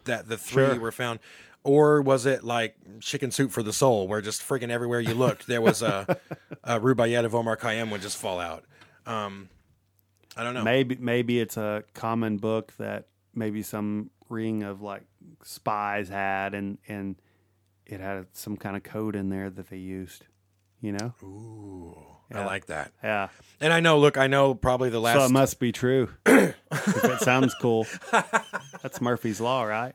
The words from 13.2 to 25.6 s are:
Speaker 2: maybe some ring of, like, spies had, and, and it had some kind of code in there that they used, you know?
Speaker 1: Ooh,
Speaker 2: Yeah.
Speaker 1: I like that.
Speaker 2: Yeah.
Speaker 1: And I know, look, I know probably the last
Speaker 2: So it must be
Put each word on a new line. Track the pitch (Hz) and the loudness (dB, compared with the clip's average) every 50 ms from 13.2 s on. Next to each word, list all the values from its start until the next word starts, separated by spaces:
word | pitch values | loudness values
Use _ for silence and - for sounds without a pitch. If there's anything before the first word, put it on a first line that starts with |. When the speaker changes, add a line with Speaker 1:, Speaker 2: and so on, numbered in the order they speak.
| _ _ _ | _ _ _
Speaker 2:
maybe | 117 110 107 104 107 | -6 -6 -4 -4 -6
some | 98 - - 107 104 104 104 104 107 - - _ _ _ | -8 -8 -6 -6 -4 -4 -4 -6 -8 -10 -16 _ _ _
ring | 117 110 110 113 110 107 101 | -8 -6 -4 -4 -4 -4 -6
of, | 101 98 95 | -8 -10 -10
like, | 104 101 98 95 - _ _ _ - - - _ - | -12 -12 -12 -14 -16 _ _ _ -20 -20 -20 _ -20
spies | - - - _ - 107 104 104 101 101 104 101 90 | -20 -20 -8 _ -4 -2 -2 -2 -2 -2 -4 -4 -6
had, | 98 98 98 98 98 95 98 98 101 | -6 -4 -4 -2 -2 -2 -4 -4 -4
and, | 101 101 98 101 - _ - | -6 -6 -6 -8 -10 _ -12
and | 107 101 98 98 95 - _ _ _ _ _ _ _ _ _ _ _ _ _ | -10 -10 -8 -10 -10 -12 _ _ _ _ _ _ _ _ _ _ _ _ _
it | - 104 95 | -16 -14 -10
had | 95 98 98 95 92 - _ | -8 -8 -8 -8 -10 -14 _
some | - - 107 104 | -14 -10 -10 -10
kind | 95 - 104 98 98 | -8 -8 -8 -8 -8
of | - | -10
code | - - 107 110 107 104 | -10 -8 -6 -6 -4 -4
in | 101 98 98 | -4 -4 -4
there | 98 95 98 98 | -4 -6 -6 -8
that | 92 98 90 - | -10 -12 -16 -16
they | 95 92 | -16 -14
used, | 92 92 95 95 92 90 - - - _ _ _ _ _ _ _ _ _ _ _ | -12 -10 -10 -10 -10 -12 -16 -20 -20 _ _ _ _ _ _ _ _ _ _ _
you | - 107 101 | -8 -6 -6
know? | 101 107 120 117 - 104 | -6 -6 -8 -10 -14 -18
Speaker 1:
Ooh, | 95 98 104 113 113 110 107 104 101 95 90 87 82 82 80 76 73 - _ _ _ | -18 -18 -18 -18 -18 -18 -18 -16 -16 -16 -16 -16 -18 -18 -20 -20 -20 -20 _ _ _
Speaker 2:
Yeah. | - 101 | -10 -8
Speaker 1:
I | 101 | -6
like | 98 95 98 - - | -6 -6 -8 -8 -8
that. | 80 76 71 - _ _ - | -8 -8 -8 -8 _ _ -4
Speaker 2:
Yeah. | 110 107 101 98 92 - - - _ _ _ | -2 -2 -2 -2 -6 -10 -18 -20 _ _ _
Speaker 1:
And | 147 160 165 | 2 2 4
I | 165 | 4
know, | 165 165 156 147 | 6 6 6 8
look, | 143 147 - 135 | 8 6 6 4
I | 135 135 | 4 4
know | 135 139 139 139 131 | 6 4 4 4 2
probably | - - 131 127 123 131 123 | 2 2 2 2 2 2 0
the | 113 117 | 0 2
last | 110 117 117 139 | 2 4 6 6
Speaker 2:
So | 135 | 6
it | 127 | 6
must | 127 135 135 - - | 6 6 4 4 2
be | - | 0